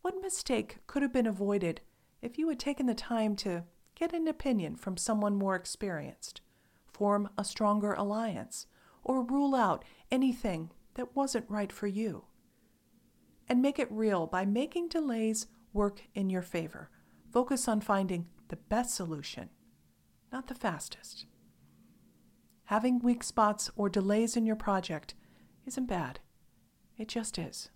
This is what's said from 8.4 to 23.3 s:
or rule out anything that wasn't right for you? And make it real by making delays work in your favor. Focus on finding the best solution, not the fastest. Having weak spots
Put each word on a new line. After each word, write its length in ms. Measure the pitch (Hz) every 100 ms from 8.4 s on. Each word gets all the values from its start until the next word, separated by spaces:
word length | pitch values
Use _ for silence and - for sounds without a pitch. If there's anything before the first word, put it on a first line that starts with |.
| 107 - - _ - -
or 220 | - 262
rule 320 | 240 277 285 262
out 300 | 202 151 - - -
anything 640 | 262 262 240 220 165 165 - - -
that 200 | 240 277
wasn't 340 | 269 233 226
right 220 | 208 202
for 160 | - 208
you? 380 | 196 220 160 - _ _ _ _ _ _ _ _ _ _ _ -
And 140 | 247
make 180 | 277 285
it 100 | 269
real 380 | 214 220 190 160
by 180 | 185 196
making 440 | 214 294 349 339
delays 580 | 330 294 226 220 220 - - -
work 300 | 202 202 202 -
in 160 | - 190
your 120 | 185
favor. 500 | 180 170 165 - - - - - -
Focus 380 | 240 247 262 247
on 100 | 214
finding 500 | 208 196 190 175 170 - -
the 80 | 170
best 360 | - 214 240
solution, 560 | - 175 151 135 - - _ _ _ _ _ _ _ _
not 180 | 254 254
the 80 | 247
fastest. 680 | 214 156 - - - - - _ - _ - - - - - _ - _ _ _ -
Having 340 | 214 247 247
weak 240 | 240 240
spots 480 | -